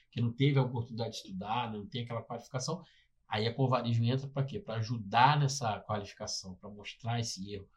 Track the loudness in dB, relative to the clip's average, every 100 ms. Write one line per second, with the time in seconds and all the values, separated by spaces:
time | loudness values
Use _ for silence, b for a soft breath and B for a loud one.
0 | B 0 0 4 6 6 4 0 -4 -4
1 | -4 -6 -10 -8 -2 -2 -2 -4 -6 -6
2 | -4 -6 -6 -10 -8 -6 -4 -4 B B
3 | B _ _ 0 0 2 2 2 2 2
4 | 2 2 -2 -2 -2 -4 -6 -4 -2 -4
5 | 0 6 6 6 4 2 -2 -2 -4 -4
6 | -6 -10 -8 -8 -10 -14 -14 -14 -14 -8
7 | -4 -2 -2 -6 -8 -10 -12